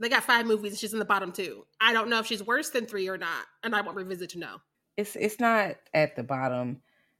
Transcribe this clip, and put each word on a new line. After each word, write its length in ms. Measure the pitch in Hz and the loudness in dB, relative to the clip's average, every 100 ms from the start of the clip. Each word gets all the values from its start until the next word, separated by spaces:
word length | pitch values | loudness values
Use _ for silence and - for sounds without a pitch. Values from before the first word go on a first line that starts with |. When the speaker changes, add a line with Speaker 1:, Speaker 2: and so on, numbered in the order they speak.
Speaker 1:
They 80 | 233 | 2
got 160 | 247 | 2
five 220 | - 240 226 | 4 4 4
movies, 260 | 214 208 | 0 0
and 60 | 208 | -6
she's 140 | 214 | -4
in 60 | 220 | -2
the 60 | |
bottom 260 | 208 202 185 | 2 2 0
two. 340 | 180 175 104 - - | -4 -6 -6 -12 2
I 120 | 220 | 4
don't 160 | 226 220 | 4 2
know 100 | 226 | 0
if 80 | 220 | 0
she's 160 | 220 | -4
worse 280 | 208 262 302 | 0 0 2
than 160 | 254 220 | -2 -4
three 220 | 202 185 | -4 -4
or 100 | 185 | -4
not, 260 | 170 147 - - | -4 -6 -10 -8
and 120 | 233 | -2
I 80 | 208 | -2
won't 140 | 165 185 | -2 -6
revisit 340 | 185 180 175 | -6 -8 -8
to 80 | 175 | -10
know. 160 | 147 95 _ _ _ - | -12 -12 _ _ _ -6
Speaker 2:
It's, 180 | 208 - | -4 -2
it's 220 | 208 - | -2 2
not 380 | 233 226 190 - _ | 2 4 2 -2 _
at 240 | 156 147 - | 2 2 0
the 60 | |
bottom 560 | 120 135 131 123 123 135 _ _ _ | -4 -2 0 0 -4 -6 _ _ _